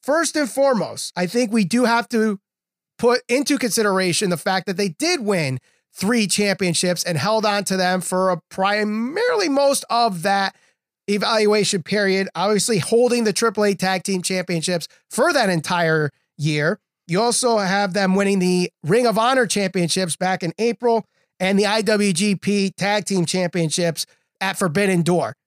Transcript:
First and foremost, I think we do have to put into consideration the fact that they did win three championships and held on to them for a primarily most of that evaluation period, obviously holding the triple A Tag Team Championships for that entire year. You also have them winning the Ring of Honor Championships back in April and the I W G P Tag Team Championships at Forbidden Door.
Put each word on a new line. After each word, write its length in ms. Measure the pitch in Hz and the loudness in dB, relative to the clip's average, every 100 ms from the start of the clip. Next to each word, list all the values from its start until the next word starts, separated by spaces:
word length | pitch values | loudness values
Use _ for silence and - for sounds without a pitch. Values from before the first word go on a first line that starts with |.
First 340 | - 311 311 320 | 0 0 0 -2
and 120 | 277 | -2
foremost, 640 | 254 277 240 143 110 - - | 0 2 2 -2 -6 -10 -6
I 100 | 180 | -2
think 240 | 233 247 | 0 0
we 140 | 226 185 | 0 2
do 180 | 240 | 2
have 240 | 240 233 233 | 2 2 0
to 300 | 233 220 196 _ _ _ _ _ _ | 0 0 -2 _ _ _ _ _ _
put 240 | 233 240 - | 0 0 0
into 300 | 240 269 277 | -2 0 0
consideration 720 | 247 226 208 185 185 165 202 | 0 0 0 2 0 0 -2
the 80 | 170 | -2
fact 280 | - 185 180 | -2 -2 -2
that 100 | 185 | -4
they 120 | 202 | -4
did 300 | 156 320 349 | -2 -2 -2
win 400 | 208 196 143 127 _ _ _ | 0 -2 -2 -4 _ _ _
three 340 | - 185 240 208 | -6 0 0 0
championships 760 | - 208 190 185 160 180 175 | 0 0 0 -2 0 -2 -2
and 140 | - 160 | -2 -2
held 280 | 170 220 214 | 0 0 0
on 200 | 202 196 | -2 -2
to 100 | 190 | 0
them 240 | 180 185 | 0 0
for 300 | 175 185 185 | -2 0 0
a 100 | 175 _ | -2 _
primarily 1000 | - 190 208 214 214 233 349 480 480 359 | -4 -2 0 -2 -4 -4 -2 -2 0 0
most 340 | 277 277 277 - | 2 2 0 -2
of 320 | 233 233 180 | 0 0 0
that 340 | 185 196 196 - _ _ _ _ - | -2 0 -2 -6 _ _ _ _ -4
evaluation 720 | 208 208 226 214 208 196 202 | -2 0 2 2 2 2 -2
period, 460 | - 208 196 190 190 - | -2 0 2 0 -2 -2
obviously 420 | 190 214 - 220 | 0 0 2 0
holding 480 | - 233 247 240 220 | 2 2 4 2 0
the 80 | |
triple 320 | 190 226 214 208 | 0 -2 0 0
A 100 | 196 | 0
Tag 280 | 185 190 | -2 -2
Team 180 | 175 190 | -2 -4
Championships 680 | 175 190 180 170 156 175 - _ _ | -2 -4 -2 -4 -2 -4 -6 _ _
for 240 | - 302 | 0 2
that 160 | 302 214 | 2 2
entire 600 | 175 - 180 170 160 151 _ _ - | 0 -2 0 2 0 -2 _ _ -6
year. 420 | 151 151 147 208 _ _ - | -2 0 0 -2 _ _ -4
You 120 | 170 | 0
also 380 | 240 233 247 226 | 0 0 0 2
have 360 | 190 196 202 | 2 0 0
them 220 | 185 196 190 | 0 2 2
winning 240 | 196 196 | 2 2
the 320 | 180 180 180 _ | 2 2 0 _
Ring 240 | 147 214 247 | 0 2 4
of 100 | 214 | 2
Honor 280 | 226 262 233 | 2 2 2
Championships 720 | - 190 185 170 185 185 - | 0 -2 0 -2 -2 -4 -2
back 260 | 185 185 | -2 -2
in 120 | 175 - | -4 -2
April 480 | 226 233 240 226 - _ _ _ | -2 0 0 0 -2 _ _ _
and 220 | 185 196 | 0 2
the 60 | 202 | 2
I 160 | 220 | 0
W 320 | 214 214 208 | 0 2 2
G 220 | 165 208 190 | 0 0 0
P 360 | - 202 196 | 0 0 0
Tag 320 | - 190 208 | -2 -2 -2
Team 220 | - 196 165 | 0 -2 0
Championships 800 | 185 180 180 165 143 170 151 - _ _ _ | 0 -2 -2 -2 0 -2 -2 -10 _ _ _
at 180 | 190 185 | -6 -2
Forbidden 440 | 190 156 202 185 | -2 0 2 2
Door. 340 | 165 175 120 - | 2 0 -2 -8